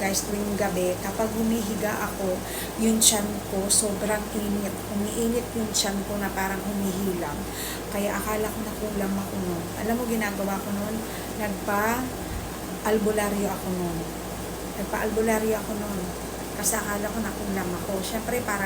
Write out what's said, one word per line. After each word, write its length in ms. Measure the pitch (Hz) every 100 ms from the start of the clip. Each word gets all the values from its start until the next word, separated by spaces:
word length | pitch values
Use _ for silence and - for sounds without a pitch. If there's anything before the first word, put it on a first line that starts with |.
guys, 240 | 196 196 -
tuwing 320 | 208 208 196
gabi, 400 | 202 180 180 180 196
kapag 240 | 196 220 214
humihiga 560 | 226 226 202 208 208 226
ako, 320 | 202 - 190 185 - - - -
yung 160 | 220 220
tiyan 320 | - 220 208 202 -
ko, 160 | 196 196
sobrang 560 | - 214 190 202 214 196
init. 400 | 214 208 202 196 185 - 202
Umiinit 480 | 208 220 226 233 226
yung 160 | 233 214
tiyan 240 | - 214 202 196
ko 80 | 202
na 160 | 196
parang 240 | 190 190 190 190
humihilang. 720 | 202 190 180 196 175 151 147 - - - - -
Kaya 240 | 202 202 202
akala 320 | 202 214 214
ko 80 | 220 202
nakulam 480 | 180 208 196 196
ako 240 | 196 196 202
nun. 240 | 180 170 175 - 202
Alam 160 | 233
mo, 80 | 233
ginagawa 480 | 226 208 196 196 196
ko 160 | 202
nun? 240 | 202 208 226 - - - -
Nagpa-albularyo 2000 | 208 185 - 202 214 240 254 - - - - - - - 208 214 208 214 208 202 196
ako 220 | 185 185 180
nun. 200 | 175 165 160 - - - - - - -
Nagpa-albularyo 800 | 190 208 220 208 220 220 220 220
ako 160 | 208 208
nun. 480 | 208 190 180 180 - - - -
Kasi 240 | 196 220
akala 320 | 208 208 214
ko 80 | 214
nakulam 480 | 202 202 208 196 175 175
ako. 160 | - 196
Siyempre, 400 | 185 226 220 240 240
para 160 | 202